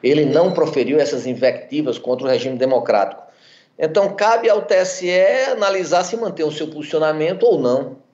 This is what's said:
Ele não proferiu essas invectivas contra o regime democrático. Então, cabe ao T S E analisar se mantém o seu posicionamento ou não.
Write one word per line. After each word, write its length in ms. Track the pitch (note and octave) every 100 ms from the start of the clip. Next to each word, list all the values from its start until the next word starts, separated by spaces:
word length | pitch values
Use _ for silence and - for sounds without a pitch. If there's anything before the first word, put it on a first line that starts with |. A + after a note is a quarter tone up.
Ele 240 | B2 D3 C#3+
não 260 | D3 F3+
proferiu 480 | F3 D#3 C#3+ A#2+ D3
essas 260 | C#3 C3+ A#2+
invectivas 720 | B2 B2+ - - D3 D3+ -
contra 280 | - B2+ C3+
o 40 |
regime 280 | B2 B2+ B2+
democrático. 640 | C3 B2+ - G#2+ F#2+ - - _ _ _ _ -
Então, 360 | D#3+ D#3+ G3
cabe 360 | G3 G#3 A3+ A3+
ao 100 | G#3
T 140 | -
S 320 | F#3 F#3 - F3+
E 380 | F3+ F#3+ B3+ C4+
analisar 520 | A#3+ G3 F#3+ E3 F3
se 120 | F3+ A3+
mantém 280 | A3 -
o 80 | D#3
seu 140 | D3+ D#3
posicionamento 760 | D3+ D3 D#3+ D#3 D#3 D#3 F#3+
ou 140 | - E3
não. 380 | B2+ C3 C#3 - _